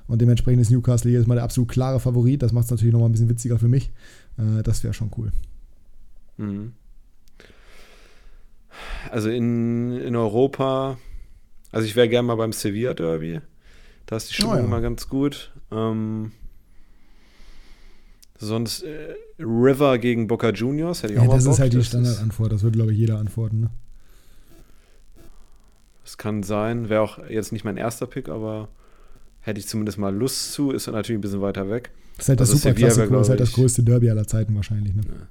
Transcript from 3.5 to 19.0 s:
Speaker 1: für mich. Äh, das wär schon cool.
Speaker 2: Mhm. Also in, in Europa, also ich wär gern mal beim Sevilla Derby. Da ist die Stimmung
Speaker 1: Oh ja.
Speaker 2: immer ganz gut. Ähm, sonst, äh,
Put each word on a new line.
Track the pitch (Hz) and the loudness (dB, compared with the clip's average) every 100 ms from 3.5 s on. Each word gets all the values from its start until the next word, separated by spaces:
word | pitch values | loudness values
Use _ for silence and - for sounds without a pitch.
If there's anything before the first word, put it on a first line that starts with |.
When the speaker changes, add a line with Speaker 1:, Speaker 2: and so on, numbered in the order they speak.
| 117 | 2
Speaker 1:
für | 117 | 4
mich. | 135 - - - - - - | 2 0 -10 -16 -20 -16 -4
Äh, | 110 110 | -2 0
das | 110 - | 0 -2
wär | 110 | -2
schon | 101 104 - | -4 -6 -6
cool. | 107 - - - - - - - - - - - | -2 -2 -2 -12 -20 -20 -20 -20 -18 -20 -18 -10
Speaker 2:
Mhm. | 104 101 113 - - - - - - - - - - - - - - - - - - - - - - - - | -6 -6 -10 -14 -20 -20 -20 -20 -20 -20 -20 -20 -20 -20 -20 -20 -20 -20 -20 -20 -20 -20 -20 -18 -12 -10 -6
Also | 117 107 | -4 -2
in, | 120 117 117 117 117 120 123 | 0 0 0 0 0 -2 -4
in | 135 117 | -4 0
Europa, | 110 110 135 135 135 131 135 131 - - - - - - - | 2 2 2 2 0 0 -2 -8 -12 -16 -16 -20 -20 -20 -8
also | 110 110 | -4 -2
ich | 110 | 4
wär | 120 | 4
gern | 120 120 | 4 0
mal | 113 | 0
beim | 113 | -2
Sevilla | 110 110 104 123 | -2 -4 -2 -4
Derby. | - 82 80 80 80 - - - - - - - | -4 -4 -2 -4 -8 -10 -20 -20 -20 -20 -20 -8
Da | 110 | -8
ist | - | -6
die | |
Stimmung | - 220 | -4 0
Speaker 1:
Oh | 175 | 0
ja. | |
Speaker 2:
immer | 107 117 | 0 0
ganz | 117 117 - | -2 -4 -6
gut. | 135 143 139 - - - | -2 -2 -4 -16 -18 -10
Ähm, | 107 110 110 110 110 107 - - - _ - - - - - - - - - - - - - - - - - | -4 -4 -2 -4 -6 -8 -12 -18 -18 _ -20 -20 -20 -20 -20 -20 -20 -20 -20 -20 -20 -20 -20 -20 -20 -20 -14
sonst, | 107 113 113 - | -6 -4 -4 -8
äh, | 156 156 | -10 -12